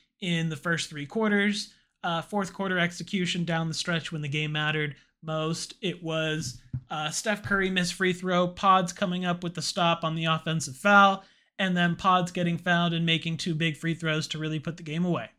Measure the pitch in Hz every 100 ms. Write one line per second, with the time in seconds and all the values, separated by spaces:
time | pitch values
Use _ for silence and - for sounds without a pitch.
0 | _ - 185 170 165 151 170 165 - 151
1 | 143 220 214 202 202 202 - _ _ _
2 | 180 165 160 208 185 - 196 185 170 175
3 | 175 202 175 180 170 165 165 160 - 165
4 | - 160 151 147 151 151 151 156 151 139
5 | _ _ 160 156 156 165 - - 175 170
6 | 165 160 160 156 160 - - - - 160
7 | 156 160 220 202 - 202 190 185 175 -
8 | 185 180 185 180 180 180 202 190 175 -
9 | 190 180 180 175 175 170 143 - 170 165
10 | 160 160 165 160 160 160 - 131 202 202
11 | 196 196 - _ _ - 190 180 175 170
12 | 196 185 175 185 175 170 180 170 170 165
13 | 165 165 165 165 - 156 165 151 165 160
14 | 165 156 156 156 156 156 165 151 160 156
15 | 180 143 110